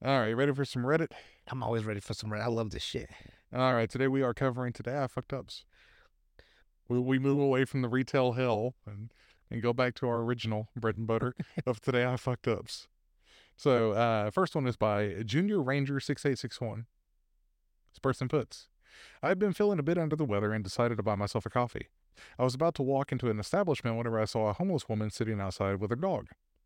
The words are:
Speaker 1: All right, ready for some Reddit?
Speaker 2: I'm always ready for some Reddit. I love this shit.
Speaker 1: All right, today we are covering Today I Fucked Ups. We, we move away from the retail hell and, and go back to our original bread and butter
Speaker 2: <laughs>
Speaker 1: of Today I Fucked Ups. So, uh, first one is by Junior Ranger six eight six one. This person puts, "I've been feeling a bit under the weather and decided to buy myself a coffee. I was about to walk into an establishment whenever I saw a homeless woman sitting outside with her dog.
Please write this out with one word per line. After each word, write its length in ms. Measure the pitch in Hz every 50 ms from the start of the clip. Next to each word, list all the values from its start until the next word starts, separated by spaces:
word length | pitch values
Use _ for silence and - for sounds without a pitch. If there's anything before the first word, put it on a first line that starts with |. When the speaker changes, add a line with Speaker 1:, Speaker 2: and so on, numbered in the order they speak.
| -
Speaker 1:
All 160 | 131 139 131
right, 120 | 110 107 113
ready 200 | 120 139 143 131
for 100 | 139 139
some 180 | - - 127 120
Reddit? 260 | 131 156 160 160 135 - - - - - _ _ -
Speaker 2:
I'm 140 | 127 131 117
always 220 | 113 117 113 107
ready 160 | 107 104 101
for 140 | - - -
some 160 | - - 107
Reddit. 120 | 107 104 110
I 40 |
love 240 | 120 117 117 113 104
this 120 | 107 - -
shit. 280 | - - - - - - - - - - - _ _ -
Speaker 1:
All 220 | 123 131 131 127
right, 160 | 117 113 107
today 160 | - 127 135
we 160 | 135 131 135 135
are 120 | 123 117
covering 380 | - 139 131 117 127 127 123 117
Today 240 | - - 123 131
I 100 | 147 135 123
Fucked 240 | - 131 127 - -
Ups. 320 | 127 - - - - - _ _ _ _ - _ _ _ _ _ _ _ _ _ - - _ _ _ _ _ _ _ _ -
We, 100 | 123 123
we 180 | 127 131 131 131
move 200 | 131 139 139 143
away 240 | 139 139 131 131 135
from 180 | - - 135 127
the 60 | 117
retail 440 | 120 131 127 - - 139 127 127 113
hell 420 | 127 131 123 113 104 113 127 - _ -
and, 260 | 107 104 101 110 117 - _ _ _ _ _ _ -
and 100 | 117 117 107
go 100 | 120 117
back 220 | 127 127 123 -
to 120 | - 135 123
our 120 | 120 117 117
original 460 | 117 123 117 - 113 110 107 110 - -
bread 200 | 120 113 113 104 110
and 80 | 113
butter 280 | 110 113 113 117 123 - - - -
Speaker 2:
<laughs> 160 | - - -
Speaker 1:
of 140 | 131 120 -
Today 240 | - 143 123 123 123
I 120 | 127 127
Fucked 300 | 123 - 131 123 - -
Ups. 400 | 123 110 - - - - - - - _ _ _ _ _ _ _ _ - - - _ _
So, 360 | - - 147 127 117 113 110 101
uh, 380 | 110 117 117 113 107 104 107
first 240 | - 185 185 - -
one 140 | 160 135 123
is 80 | 117
by 380 | - 110 107 104 104 104 101 - 101 113
Junior 360 | 104 117 156 190 208 214 185
Ranger 380 | 131 127 139 143 139 135 139 135
six 260 | - - 139 - -
eight 140 | 143 131 -
six 220 | - 120 - -
one. 260 | 123 113 104 110 117 - _ _ _ _ _ _ _ _ _ _ _ _ _ _ _ _ _ _ _ _
This 80 | - -
person 300 | - 131 123 - 131 127
puts, 400 | - 147 113 - - - - - _ _ _ _ - - - - - -
"I've 200 | - 156 196 185
been 120 | 208 202 170
feeling 280 | - 208 208 202 160
a 20 | 139
bit 160 | 156 175 175
under 160 | 160 151 151
the 100 | 151 156
weather 280 | 123 101 101 107 104 110
and 100 | 110 101
decided 340 | 95 - - 120 120 117 104
to 40 | 98
buy 140 | 110 104
myself 280 | 98 104 101 - 113 -
a 60 | -
coffee. 380 | - 127 120 117 - - - - _ _ _ _ _ - - - - -
I 60 | 127
was 100 | 127 123
about 220 | 131 165 170 -
to 80 | - 135
walk 260 | 131 139 135 139 -
into 200 | 143 120 123 120
an 100 | 107 107
establishment 560 | 104 - - 196 202 175 135 - - 120 113
whenever 240 | 113 117 120 113 110
I 60 | 107
saw 220 | - - 117 110 107
a 40 | 98
homeless 360 | - 180 196 180 139 - -
woman 220 | 113 107 110 107
sitting 300 | - - 117 110 110 101
outside 400 | 98 95 - - 101 98 98 95
with 100 | 104 95
her 60 | 117
dog. 320 | 127 180 190 175 104 - - - _ _ _ _ _ _